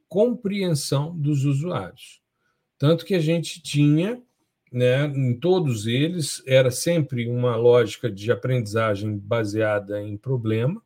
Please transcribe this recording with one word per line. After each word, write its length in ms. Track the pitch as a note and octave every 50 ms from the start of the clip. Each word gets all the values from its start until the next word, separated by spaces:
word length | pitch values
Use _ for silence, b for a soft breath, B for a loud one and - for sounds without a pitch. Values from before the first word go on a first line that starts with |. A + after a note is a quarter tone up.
| _ _
compreensão 1040 | E3+ G3 A#3 B3 A#3+ - - F#3+ G#3 G3+ F#3 F3 D#3 C#3 - - C#3+ C#3 D3 E3 F3 D#3+
dos 260 | C#3+ D3 D3+ C3+ C3+
usuários. 800 | C#3+ C#3 C#3 D#3+ F3+ E3 G#2+ F#2 E2 - - - - - _ _ _ _ _ _ _ _ _ _ _ _ _
Tanto 260 | C#3 D3+ E3+ E3 -
que 120 | - G3
a 20 | F3
gente 420 | D3+ D#3 E3+ E3+ D3+ - - -
tinha, 640 | - - D3 D3 D3 D3 D3+ D#3 F3+ G#3+ B3 B3 - _ _ _ _ _ _ _ _ _
né, 340 | B2+ B2 B2 B2 B2+ C#3 D3+
em 280 | D3 C3+ C#3 C3 B2 A#2
todos 540 | - - F3 F#3 F#3 D#3+ C3+ A#2 G#2+ G#2 A2+
eles, 520 | A#2+ C3+ D3+ E3+ F3+ F3 C#3 - - - -
era 240 | C3 C3 C3+ C3 B2
sempre 580 | B2+ - - E3+ F3 E3 C#3 - B2+ A#2+ A#2 A#2+
uma 280 | B2 B2 B2 B2 A2+
lógica 520 | A2+ A#2+ A#2+ A#2+ B2 A2+ G2 - - - A2+
de 220 | F#2+ G2 G2+ A#2
aprendizagem 880 | A2 - - B2+ C3 B2 A2+ G2+ G#2+ A2+ A2+ A2 G2+ G2 G#2+ G#2+ G#2 G2+
baseada 840 | G2+ - A#2 A#2 A2 G2+ G#2 A2 A2 G#2+ G#2 G#2 G2 G2 G#2 G#2
em 160 | G#2 G#2+ G#2
problema, 640 | G2+ - C3 C3+ A#2+ A2 A2 A2 A2+ A#2+ D3 G3 A#3 -